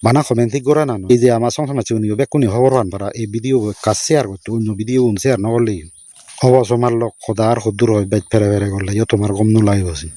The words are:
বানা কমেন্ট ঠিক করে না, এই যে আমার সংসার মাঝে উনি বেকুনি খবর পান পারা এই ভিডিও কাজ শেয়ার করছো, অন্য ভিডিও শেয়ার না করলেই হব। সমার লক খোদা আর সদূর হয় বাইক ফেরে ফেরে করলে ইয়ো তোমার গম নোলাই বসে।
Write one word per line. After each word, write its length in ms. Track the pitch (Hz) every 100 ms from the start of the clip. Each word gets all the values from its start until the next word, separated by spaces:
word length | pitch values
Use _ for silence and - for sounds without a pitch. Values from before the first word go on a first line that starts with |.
| 113
বানা 160 | 135 147
কমেন্ট 220 | 117 120
ঠিক 100 | 139 127
করে 140 | 151 147
না, 60 | 110 92
এই 40 | 123
যে 60 | 123 117
আমার 140 | 120 120
সংসার 200 | 147 139
মাঝে 140 | 104 117
উনি 100 | 107 107
বেকুনি 280 | 139 151 120
খবর 180 | 107 131 131
পান 100 | 98
পারা 140 | 95 98 -
এই 80 | 110 110
ভিডিও 220 | 120 131 104 101 -
কাজ 120 | 104 -
শেয়ার 200 | 156 110
করছো, 200 | 98 - 113
অন্য 140 | 110 101
ভিডিও 220 | 107 127 123 101
শেয়ার 160 | 139 117 104
না 40 |
করলেই 260 | 117 113 95 80 _ _ _ - -
হব। 120 | 131 127 110
সমার 240 | 120 123 117
লক 120 | 117 _
খোদা 220 | - 107 110
আর 60 | 117
সদূর 260 | 107 101 117
হয় 120 | 107 98
বাইক 140 | 104 -
ফেরে 160 | 113 104
ফেরে 160 | 101 101
করলে 180 | 98 95 101
ইয়ো 80 | 113
তোমার 200 | 104 104 98
গম 100 | 107 110
নোলাই 260 | 104 101 90
বসে। 200 | 76 80